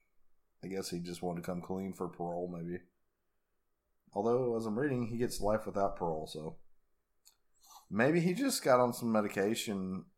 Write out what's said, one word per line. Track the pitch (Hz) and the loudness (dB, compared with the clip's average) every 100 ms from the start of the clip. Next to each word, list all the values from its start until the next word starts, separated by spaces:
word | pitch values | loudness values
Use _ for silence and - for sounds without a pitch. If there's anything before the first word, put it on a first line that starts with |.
| _ _ - - _ _ | _ _ -20 -20 _ _
I | 90 | -8
guess | 95 90 | -6 -4
he | 87 | -6
just | 87 85 | -6 -4
wanted | 90 85 | -4 -4
to | 90 | -4
come | 87 | -6
clean | - 95 95 | -4 -6 -4
for | - 90 | -4 -6
parole, | - 87 87 90 | -4 -6 -4 -4
maybe. | 87 85 90 - _ _ _ _ _ _ _ _ _ _ _ _ | -6 -6 -8 -10 _ _ _ _ _ _ _ _ _ _ _ _
Although, | 98 110 123 123 113 | -2 2 2 2 0
as | 113 | -2
I'm | 107 | 0
reading, | 147 123 113 | 0 0 -2
he | 117 | 0
gets | 117 - | -2 0
life | 101 110 98 | 0 0 0
without | 98 98 98 | 0 0 0
parole, | 85 78 78 | -2 -2 -6
so | 78 80 - - - _ _ _ _ _ _ _ _ - - - | -8 -10 -12 -20 -20 _ _ _ _ _ _ _ _ -20 -20 -4
maybe | 101 131 170 | 4 6 6
he | 175 | 4
just | 202 277 - | 2 0 0
got | 151 127 | 6 6
on | 123 | 6
some | 117 117 | 2 2
medication | 110 104 101 101 113 - 98 92 92 - | 2 2 2 2 2 -2 -4 -4 -6 -10